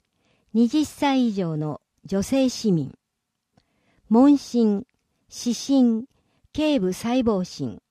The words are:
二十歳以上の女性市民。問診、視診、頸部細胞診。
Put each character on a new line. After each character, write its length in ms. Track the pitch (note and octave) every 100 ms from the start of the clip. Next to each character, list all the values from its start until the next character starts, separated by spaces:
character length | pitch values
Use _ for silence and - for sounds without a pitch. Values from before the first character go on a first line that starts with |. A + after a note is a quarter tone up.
| _ _ _ _ _
二 160 | A3 A#3
十 160 | D4+
歳 420 | C#4+ - C#4+ C4 A#3+
以 60 |
上 240 | G3+ E3+ D#3
の 240 | D3+ - _ _
女 180 | - G3
性 260 | G3 C4+ C4
市 220 | - G#3+
民。 220 | E3+ C3 - _ _ _ _ _ _ _ _ _ _ _
問 300 | A3 C#4 C#4+
診、 480 | - A#3+ A3 G3+ - _ _ _ _
視 200 | - B3
診、 500 | A3 - C#4 A#3+ A3 B3+ _ _ _ _
頸 260 | - D4+ C#4
部 140 | F#3
細 280 | F#3 A#3 B3+
胞 220 | A#3 G3+
診。 380 | F3+ - B2+ F#2+ _